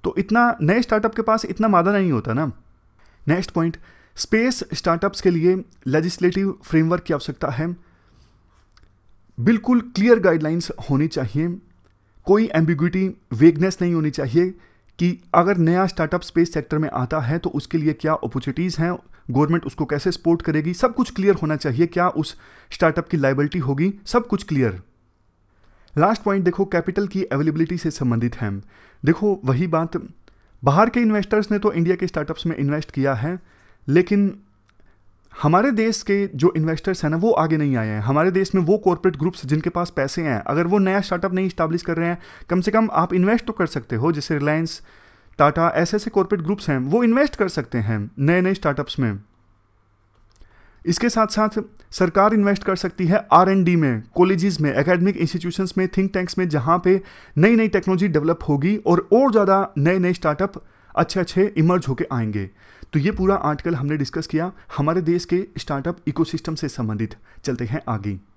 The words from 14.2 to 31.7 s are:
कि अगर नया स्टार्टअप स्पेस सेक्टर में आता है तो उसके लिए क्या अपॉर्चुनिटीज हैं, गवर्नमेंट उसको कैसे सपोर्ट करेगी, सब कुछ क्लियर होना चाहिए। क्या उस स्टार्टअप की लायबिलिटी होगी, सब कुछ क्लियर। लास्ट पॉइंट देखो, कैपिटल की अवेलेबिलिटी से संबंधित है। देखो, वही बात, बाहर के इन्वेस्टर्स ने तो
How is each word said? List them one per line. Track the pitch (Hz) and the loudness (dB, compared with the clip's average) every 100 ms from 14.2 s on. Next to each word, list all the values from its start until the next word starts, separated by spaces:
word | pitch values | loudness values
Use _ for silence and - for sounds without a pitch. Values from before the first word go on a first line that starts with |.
| 135 143 180 190 _ _ _ - | 0 2 0 -4 _ _ _ -2
कि | 170 180 - | -2 -2 0
अगर | 170 175 196 | 2 2 2
नया | 160 175 185 | 2 2 0
स्टार्टअप | - 160 180 | -2 -2 -4
स्पेस | - - 170 | -2 0 0
सेक्टर | 165 147 151 | -2 -4 -4
में | 156 | -2
आता | - 127 156 | -4 -4 -2
है | 123 165 | -2 -2
तो | 175 | -4
उसके | 151 - 170 | -6 -4 -2
लिए | 156 | -2
क्या | 151 156 | -2 -2
अपॉर्चुनिटीज | 160 117 135 135 131 180 139 | -2 -4 -6 -6 -4 -4 -2
हैं, | 170 247 _ - - | -4 -4 _ -20 -4
गवर्नमेंट | 127 147 170 | 0 2 0
उसको | 101 - | -2 -8
कैसे | 151 147 185 | -4 -2 -2
सपोर्ट | 170 165 170 | -2 0 0
करेगी, | - 156 151 | 0 -2 -2
सब | 180 254 | -2 -2
कुछ | 226 247 | 0 -4
क्लियर | - 196 | 0 0
होना | 185 156 151 | 0 0 -4
चाहिए। | 151 123 170 | -2 0 0
क्या | 180 180 | 0 -2
उस | - 156 - - - _ | -2 -6 -8 -20 -20 _
स्टार्टअप | - 165 156 160 | -2 0 0 -2
की | 165 | 0
लायबिलिटी | 139 135 147 180 | 0 2 0 -2
होगी, | 131 135 180 196 - | -4 0 -2 -2 -2
सब | 240 240 | -2 0
कुछ | 202 | -6
क्लियर। | - 143 120 90 - _ _ _ _ _ _ _ _ _ _ - | -2 0 0 -2 -14 _ _ _ _ _ _ _ _ _ _ 0
लास्ट | 175 220 | 0 0
पॉइंट | - 196 | -2 0
देखो, | 180 175 | 0 0
कैपिटल | 196 175 165 185 202 | -2 -2 -2 -4 -4
की | 190 | -4
अवेलेबिलिटी | 190 139 160 156 165 175 | -4 -2 -2 0 -2 -2
से | 165 | -6
संबंधित | 151 127 117 117 117 | -4 -2 0 -2 -4
है। | 107 98 - - - _ | -6 -8 -12 -20 -20 _
देखो, | 135 165 208 196 | 0 0 0 -2
वही | 131 127 180 | -2 -2 0
बात, | 160 165 170 - - _ _ _ _ | -2 -2 -6 -10 -20 _ _ _ _
बाहर | - 151 226 | 0 4 4
के | 240 | 4
इन्वेस्टर्स | 233 214 202 214 208 | 2 0 0 -2 0
ने | 208 | 0
तो | 208 | 0